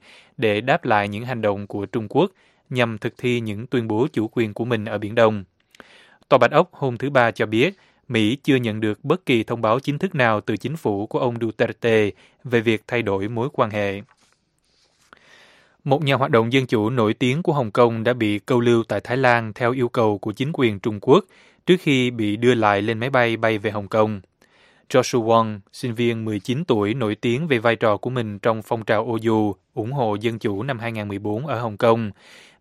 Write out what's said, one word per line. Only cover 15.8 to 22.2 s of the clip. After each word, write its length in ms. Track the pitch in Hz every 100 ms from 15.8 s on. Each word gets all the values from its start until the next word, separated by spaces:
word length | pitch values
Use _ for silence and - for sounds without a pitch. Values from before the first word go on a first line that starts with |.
Một 200 | 147 135
nhà 120 | 143 131
hoạt 160 | 139
động 220 | 120 113
dân 120 | 135 127
chủ 240 | 113 107
nổi 240 | 127 107
tiếng 300 | 110 127 143
của 100 | 180
Hồng 180 | 147 113
Kông 320 | 123 120 113
đã 100 | 113
bị 260 | 123 110 104
câu 200 | - 123
lưu 240 | 120 117
tại 180 | 113 104
Thái 140 | - 123
Lan 360 | 127 120 110
theo 180 | - 123
yêu 180 | 131 120
cầu 280 | - 110 104
của 140 | 113
chính 200 | 104 131
quyền 260 | 165 120 101
Trung 200 | 117 104
Quốc 240 | - 165 - _ _ _ -
trước 100 | 180
khi 300 | 165 131 123
bị 240 | 123